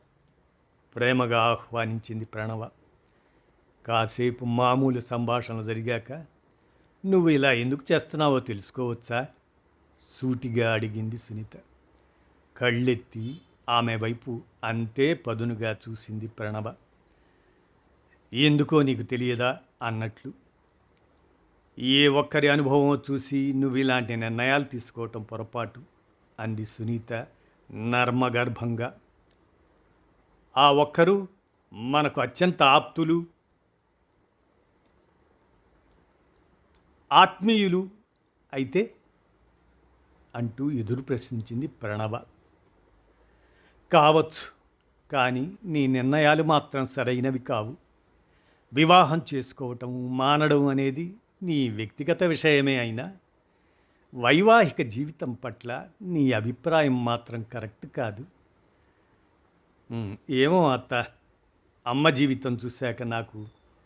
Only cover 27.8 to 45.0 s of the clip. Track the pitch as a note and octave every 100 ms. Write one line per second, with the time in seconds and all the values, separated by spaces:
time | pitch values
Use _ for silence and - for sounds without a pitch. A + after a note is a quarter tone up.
27.8 | A#2 B2 B2 B2 B2+ A#2+ B2 A2+ A#2 A2+
28.8 | A#2+ - _ _ _ _ _ _ _ _
29.8 | _ _ _ _ _ _ _ C3 C#3+ C#3+
30.8 | D3 - E3+ G3+ F#3 _ _ _ _ G2
31.8 | A#2+ D3 C#3+ C#3+ B2+ - F3+ - D3 F#3
32.8 | - - D#3+ E3+ E3+ _ _ _ _ _
33.8 | _ _ _ _ _ _ _ _ _ _
34.8 | _ _ _ _ _ _ _ _ _ _
35.8 | _ _ _ _ _ _ _ _ _ _
36.8 | _ _ - D3 F#3+ - G3+ A3 G3 F3+
37.8 | F#3+ - _ _ _ _ - C3+ B2+ F3+
38.8 | A3+ - _ _ _ _ _ _ _ _
39.8 | _ _ _ _ _ A#2+ A#2 A#2+ C#3+ C3+
40.8 | G#2 B2 C3 A#2+ - A#2 G#2+ A#2+ D3 -
41.8 | G#2+ G#2+ A2 A#2 - _ _ _ _ _
42.8 | _ _ _ _ _ _ _ _ _ _
43.8 | - E3+ D3+ D#3 D#3 - - _ _ _
44.8 | _ _